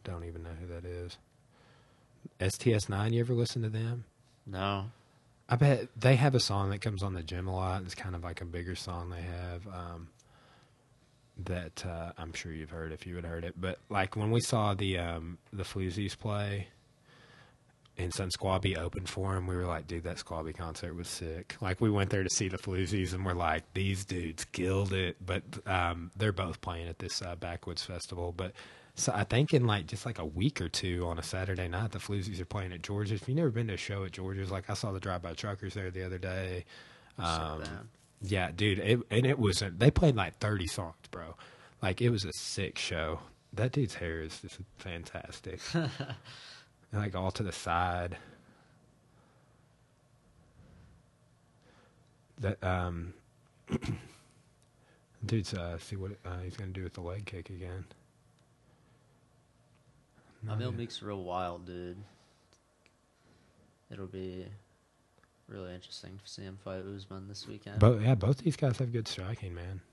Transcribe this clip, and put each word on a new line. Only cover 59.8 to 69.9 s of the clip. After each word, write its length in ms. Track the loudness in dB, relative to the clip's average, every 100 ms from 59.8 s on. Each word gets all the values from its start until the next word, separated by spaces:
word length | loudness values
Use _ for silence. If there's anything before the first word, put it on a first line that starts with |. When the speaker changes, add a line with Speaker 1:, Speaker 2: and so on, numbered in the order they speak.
| _ _ _ -20 -20 -10
Speaker 2:
Emil 260 | -2 0 0
Speaker 1:
No. 0 |
Speaker 2:
Meek's 320 | -2 -6 -6
real 220 | -6 -6
wild, 420 | -2 -2 -2 -4 -8
dude. 300 | -8 -8 -10 -14 -20 _ _ _ _ _ _ _ _ _ _ _ _ _ _ _ _ _
It'll 160 | -12 -10
be 400 | -8 -8 -8 -12 -16 _ _ _ _ _ _ _ _ -14
really 260 | -10 -10
interesting 460 | -12 -12 -14 -14 -16
to 60 | -14
see 120 | -12
him 160 | -12 -10
fight 220 | -8 -6
Usman 420 | -6 -10 -10 -12 -10
this 220 | -12 -12
weekend. 320 | -12 -6 8
Speaker 1:
Bo-, 180 | 8 10
yeah, 160 | 6
both 240 | 6 4 4
these 160 | 2
guys 240 | 2 2 2
have 140 | 0
good 160 | -2 -4
striking, 440 | -6 -6 -6 -6
man. 280 | -6 -8 -8 -12